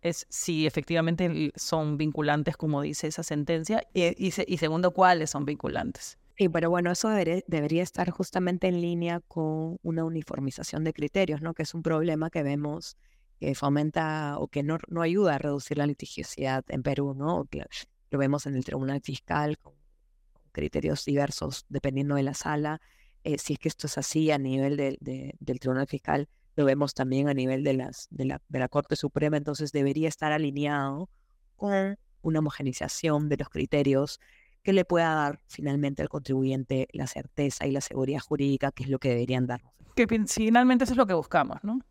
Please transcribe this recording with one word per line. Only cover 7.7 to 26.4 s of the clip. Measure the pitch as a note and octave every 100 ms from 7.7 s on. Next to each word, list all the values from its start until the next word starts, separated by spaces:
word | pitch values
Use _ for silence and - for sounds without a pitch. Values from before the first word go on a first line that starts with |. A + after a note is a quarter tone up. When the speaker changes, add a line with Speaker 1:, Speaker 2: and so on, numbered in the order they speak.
| E3
Speaker 2:
estar | F3 - F3+
justamente | E3+ F#3+ F#3+ F3+ F3+ F#3+
en | F3+
línea | F3 E3+ E3+ E3+ -
con | - D#3 D#3 D#3+ F3
una | E3+ E3 D#3+
uniformización | E3 D#3 - C3+ - - -
de | D#3+
criterios, | - D3 G3 F#3 D3+
¿no? | D#3+
Que | E3
es | D#3+ E3+
un |
problema | D#3+ D#3+ E3 D#3 D#3+
que | E3
vemos | C#3+ C#3+ D3 D#3 - - _ _ _ _
que | C#3+ C#3
fomenta | C#3+ C#3+ D3+ D#3 D#3+ D#3 D3 D3
o | D3
que | D3
no, | C#3+ D#3+ -
no | E3+
ayuda | E3 F3+ G3 C#3+
a |
reducir | D3 C#3+ - C#3+
la | D3
litigiosidad | C#3+ - - - - C3+ C3 -
en | C#3
Perú, | B2+ C#3 C#3+ C3+
¿no? | D3 F3 C#3
Que | D3 - - - _ _
lo | C#3+
vemos | C3+ C#3+ C#3+
en | C3+
el | B2+
Tribunal | B2+ C3+ C#3
Fiscal | - C3+ - D#3+ D3 D3+
con | - _ _ _ _ _ _ _ _
criterios | - D3 - D3+ D3 -
diversos | C#3+ C#3+ - D#3 C3 -
dependiendo | C#3+ C#3+ C3+ C#3 C#3+
de |
la | C3+
sala. | C#3 - D3 D3+ D#3 _ _ - _
Eh, | - D3
si | -
es | D3
que | D#3+
esto | - D3
es | -
así | - D#3 D#3
a | D3
nivel | C3+ C3 C#3 C#3+
de, | C#3 C3+
de, | - C3 C3+ -
del | C#3+ B2+
Tribunal | C3 C3 C#3
Fiscal, | D3 - D3 D3 _